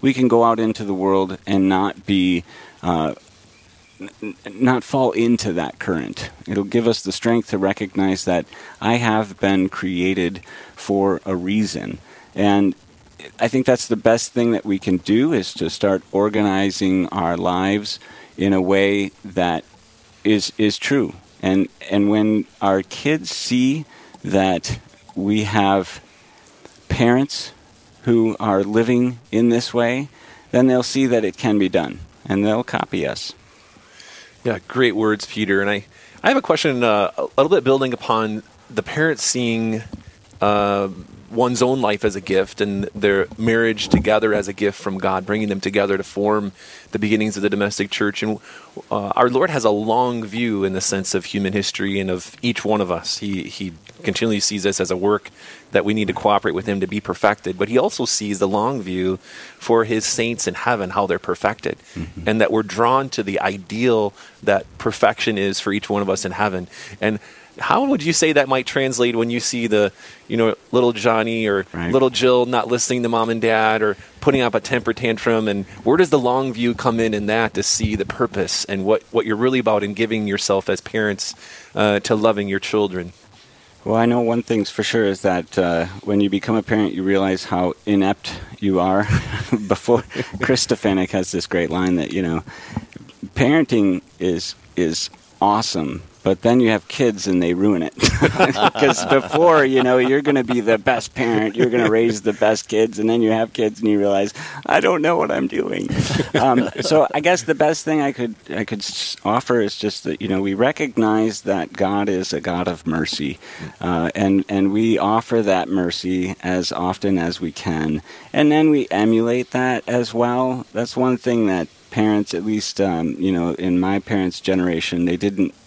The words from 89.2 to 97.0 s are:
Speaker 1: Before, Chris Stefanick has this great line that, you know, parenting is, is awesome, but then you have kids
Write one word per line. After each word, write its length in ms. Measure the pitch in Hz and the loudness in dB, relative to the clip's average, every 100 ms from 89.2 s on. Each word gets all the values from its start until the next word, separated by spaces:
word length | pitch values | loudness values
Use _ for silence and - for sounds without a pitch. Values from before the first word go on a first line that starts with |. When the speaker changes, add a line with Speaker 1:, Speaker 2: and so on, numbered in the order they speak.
| - - - 120 101 | -2 -8 -4 -4 -2
Speaker 1:
Before, 360 | 98 - 120 - 117 123 98 | -2 2 0 0 -8 -8 -6
Chris 220 | - 127 - | -2 0 0
Stefanick 440 | 120 107 95 92 | -2 0 0 0
has 220 | 98 90 | -2 -2
this 140 | 90 - | -4 -2
great 220 | 87 82 | -2 -2
line 260 | 85 92 90 | 0 0 0
that, 160 | 69 | -2
you 100 | 95 | -4
know, 220 | 90 82 - - - - - - - - 95 | -2 -4 -6 -18 -12 -12 -12 -20 -20 -16 -12
parenting 680 | - 131 156 147 120 101 90 - - | 0 2 4 2 2 2 0 -6 -4
is, 360 | 90 85 - - - - | -2 -2 -4 -12 -10 -2
is 340 | 85 80 - - - - | -2 -2 -6 -12 -20 0
awesome, 640 | 98 104 113 92 73 65 - - | 2 2 0 -4 -6 -8 -14 -4
but 180 | 95 95 | -2 2
then 180 | 117 120 | 4 4
you 100 | 117 | 4
have 160 | 107 - | 2 -2
kids 380 | - | 0